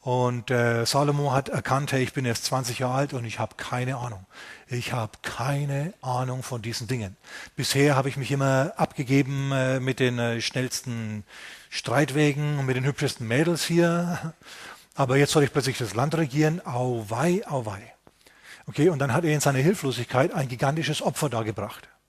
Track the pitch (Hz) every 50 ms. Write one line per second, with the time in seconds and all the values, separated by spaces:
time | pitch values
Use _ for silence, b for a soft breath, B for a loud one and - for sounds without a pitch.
0 | _ 131 123 127 123 123 123 123 110 - 131 120 120 120 117 117 117 - - 139
1 | 147 147 147 143 143 143 127 135 135 - 277 139 - - 131 135 143 135 - 135
2 | 131 - - 147 131 123 113 - - - 139 131 127 117 120 - 131 123 123 135
3 | 143 139 143 127 117 113 107 - 117 - - - - - - 123 127 127 135 123
4 | 120 123 110 95 95 B B B B B B B B B 123 123 117 - 123 127
5 | 110 104 - - - - - - 117 135 143 143 147 143 139 139 143 170 - _
6 | - 127 127 123 127 127 127 131 123 - 131 117 101 117 113 - 123 104 131 123
7 | 107 92 95 _ B B B B B B B - 131 - - 135 143 147 143 131
8 | 135 139 131 139 131 110 139 139 139 135 135 131 135 175 - - 170 - - -
9 | 143 117 135 139 139 131 143 139 139 139 139 135 131 131 131 135 127 131 131 -
10 | 131 123 123 120 120 120 117 117 110 - - 131 127 123 - - - 127 120 117
11 | 113 107 107 107 101 B B B B B B B B B - - - - 117 135
12 | 151 135 131 147 151 147 - 143 151 147 147 143 135 131 127 127 127 143 135 -
13 | 151 135 - - 123 110 117 135 165 170 175 147 - - 170 170 170 170 170 175
14 | 175 175 175 - - 165 - _ B B B B B B B B B B _ -
15 | 139 120 131 139 143 139 - 160 143 131 - 147 120 131 117 - 123 107 95 110
16 | 123 156 160 160 165 131 117 151 151 156 160 180 - 185 131 120 127 127 123 117
17 | 110 98 113 117 143 175 180 196 240 - 151 135 120 107 101 98 107 - - _
18 | _ - B B B B B B B B B B B - - - 143 185 175 131
19 | 135 139 117 151 170 156 151 147 - 147 139 131 131 170 208 - - 135 123 113
20 | 120 - - 127 143 185 254 185 131 113 127 117 - 139 147 160 - 147 156 -
21 | - 196 143 - - 143 120 113 113 107 107 - 101 104 - - - - _ _
22 | _